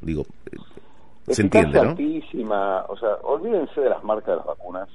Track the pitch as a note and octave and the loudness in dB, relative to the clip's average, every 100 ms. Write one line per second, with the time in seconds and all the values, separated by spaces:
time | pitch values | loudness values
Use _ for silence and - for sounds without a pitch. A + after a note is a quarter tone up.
0 | - D2+ - - - - - - - - | -4 -4 -4 -10 -14 -14 -14 -16 -16 -16
1 | - - - B2 G2+ - F2+ C#2+ A#2+ F3 | -16 -8 -2 2 6 6 8 6 6 2
2 | D3 D#3+ - E3 A2 G#2 G2 F#2+ - G2 | -2 -4 -6 -6 -2 0 2 0 -2 -2
3 | A2+ - - C#3+ G#3+ G#3 C3+ - C3 D#2+ | -2 0 0 -2 0 0 0 0 0 2
4 | G#2 G#2+ - E2+ D2+ D2 F2 F2+ G2 | 0 -2 0 -2 -2 -8 -8 -10 -10